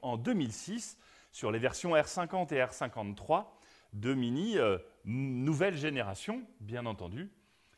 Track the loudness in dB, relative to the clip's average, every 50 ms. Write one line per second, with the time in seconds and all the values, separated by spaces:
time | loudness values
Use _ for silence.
0 | -4 -4 -2 0 0 2 2 2 2 0 -2 -6 -8 -6 -6 -6 -8 -10 -14 -18
1 | -20 -20 -20 -20 -20 _ -10 -4 -2 0 2 2 2 2 2 0 2 4 6 6
2 | 4 4 0 -4 -2 -2 -2 -2 0 2 2 2 2 2 0 -4 -6 -4 -4 -4
3 | -6 -6 -6 -4 0 2 2 2 2 -2 -12 -20 -20 -20 -20 -20 _ _ -8 -2
4 | 0 2 2 2 2 2 2 0 0 2 2 4 4 4 4 2 -2 -8 -20 _
5 | -6 -4 -2 -2 -2 -2 -2 0 2 2 2 4 2 2 2 0 -2 -2 0 -2
6 | -2 -2 -4 -6 -6 -6 -6 -6 -8 -12 -16 -14 -10 -8 -6 -4 -4 -4 -6 -6
7 | -6 -8 -8 -8 -10 -10 -14 _ _ _ _ _ _ _ _